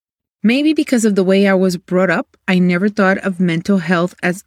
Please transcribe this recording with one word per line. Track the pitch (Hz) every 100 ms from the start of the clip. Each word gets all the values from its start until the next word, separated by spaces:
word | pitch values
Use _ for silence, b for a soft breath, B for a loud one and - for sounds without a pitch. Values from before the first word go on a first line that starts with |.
| _ _ _ _
Maybe | 208 254 294
because | 311 302 247 220
of | 196
the |
way | 185 190 202
I |
was | 190 190 175
brought | - 180 185
up, | 175 - _ -
I | 185
never | 180 175 208
thought | 208 190 190
of | 196 175
mental | 180 165 175 196
health | 160 180 180 -
as | 180 180